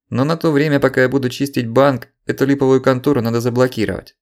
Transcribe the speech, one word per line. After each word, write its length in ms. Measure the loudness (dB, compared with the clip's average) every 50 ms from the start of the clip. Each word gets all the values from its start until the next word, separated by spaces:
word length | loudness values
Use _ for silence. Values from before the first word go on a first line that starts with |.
| _ _
Но 160 | -4 -2 -2
на 120 | -2 -2
то 140 | -2 0 0
время, 300 | 2 2 2 2 2 2
пока 220 | 2 2 2 2 2
я 60 | 2
буду 200 | 0 0 -2 -2
чистить 400 | -4 -4 -6 -4 -4 -6 -6 -2
банк, 400 | 2 2 2 2 2 -2 -6 -14 _ _ _
эту 220 | -8 -4 -2 0
липовую 340 | 0 2 2 2 2 2 2
контору 400 | 2 0 0 0 0 0 0 0
надо 200 | 0 -2 -2 -2
заблокировать. 760 | -2 -2 0 0 0 0 0 -2 -4 -4 -4 -8 -12 -16 _ _